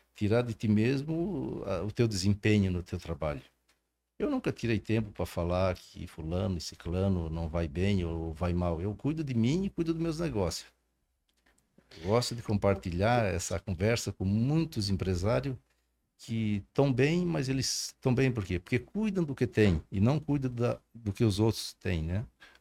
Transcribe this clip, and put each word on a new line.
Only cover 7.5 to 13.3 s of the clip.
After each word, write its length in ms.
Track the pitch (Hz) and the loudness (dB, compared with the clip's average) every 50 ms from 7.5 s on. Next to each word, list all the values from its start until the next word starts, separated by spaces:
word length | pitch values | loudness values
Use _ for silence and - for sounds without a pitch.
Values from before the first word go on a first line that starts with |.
| 78 85 85 | -2 -2 -2
bem 380 | 80 69 85 92 101 104 95 87 | -2 -2 0 0 2 2 2 0
ou 300 | 82 82 82 82 82 78 | -2 -4 -4 -6 -6 -6
vai 180 | 78 90 87 87 | -4 -2 0 0
mal. 300 | 87 87 87 85 78 87 | 0 0 0 0 -2 -2
Eu 120 | 104 104 | -4 -6
cuido 300 | 104 - 135 156 160 160 | -4 -4 -4 -4 -4 -4
de 80 | 135 127 | -2 0
mim 320 | 117 110 120 147 180 190 | 2 2 2 2 0 -2
e 60 | 202 | -2
cuido 240 | - - 170 160 165 | -4 -4 -2 -2 -2
dos 80 | 165 165 | -2 -2
meus 180 | 165 156 151 | -4 -4 -4
negócios. 480 | 170 160 123 104 95 82 85 - - - _ _ _ _ _ _ _ _ _ _ _ _ _ _ _ _ _ _ _ _ _ _ _ _ - | -4 -4 -2 0 0 0 -2 -4 -10 -14 _ _ _ _ _ _ _ _ _ _ _ _ _ _ _ _ _ _ _ _ _ _ _ _ -16
Eu 120 | - 82 90 | -8 -2 0
gosto 260 | 107 120 120 - 123 | 2 2 2 0 -4
de 80 | 117 - | -6 -2
compartilhar 840 | - 107 101 - 101 98 95 - 95 85 87 95 113 123 123 113 | -2 0 2 4 2 2 2 0 -4 -2 0 2 2 4 2 2
essa 340 | 98 | 0